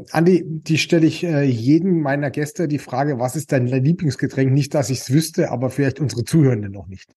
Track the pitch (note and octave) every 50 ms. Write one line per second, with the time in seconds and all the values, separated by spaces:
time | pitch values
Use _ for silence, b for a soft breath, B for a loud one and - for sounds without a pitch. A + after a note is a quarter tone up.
0 | - - - D#3 E3 F3 F#3+ E3 - D3 D#3+ D#3+ - - D#3+ D3 - - - E3
1 | D#3+ D#3 - - F3+ F3 D#3+ C#3+ C#3+ C#3 B2 A2 A2+ B2+ D3+ E3+ E3+ G3 F3+ E3
2 | D3+ C#3 C#3 C#3+ D3 C#3 - D3 D3 D3 - - F3 D3+ D3 C3+ - - - B2
3 | C#3+ D3 C#3+ A2+ A#2+ B2+ - D#3+ D3 - D3+ C3+ B2 B2 B2+ C3+ C3 C#3+ E3+ F3
4 | F3+ D3 A#2+ - - B2+ - - C3+ C3+ C3 C#3+ C#3 C#3 - - - - C3+ -
5 | - - B2 D#3 D#3+ - - - D#3+ - - A#2+ B2+ B2+ - - C#3 C3+ C3 -
6 | D#3 A#2+ G#2+ A#2 A2 - - E3 D3 C3 B2 G#2+ G#2 G2 G2 G2+ - F2 F#2 F#2
7 | - _ _